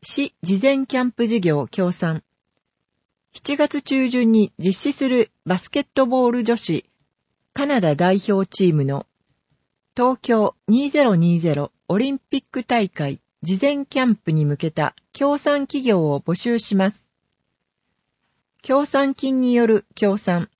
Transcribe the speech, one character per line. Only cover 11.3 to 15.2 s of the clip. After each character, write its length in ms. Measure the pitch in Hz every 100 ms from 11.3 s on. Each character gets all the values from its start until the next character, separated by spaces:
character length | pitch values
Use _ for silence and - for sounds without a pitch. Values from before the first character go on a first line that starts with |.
| 170
ゼ 160 | 165 143
ロ 160 | 143 _ _
オ 100 | 185
リ 100 | 269
ン 80 | 277
ピ 180 | _ 277
ッ 60 | -
ク 140 | -
大 260 | 233 240 196
会 320 | - 143 139 _ _
事 160 | 156 190
前 240 | 277 285
キ 160 | 277 269
ャ 40 |
ン 100 | 254
プ 160 | 214 -
に 140 | 156
向 120 | 147 143
け 140 | 165
た 240 | - 143 - _
協 240 | -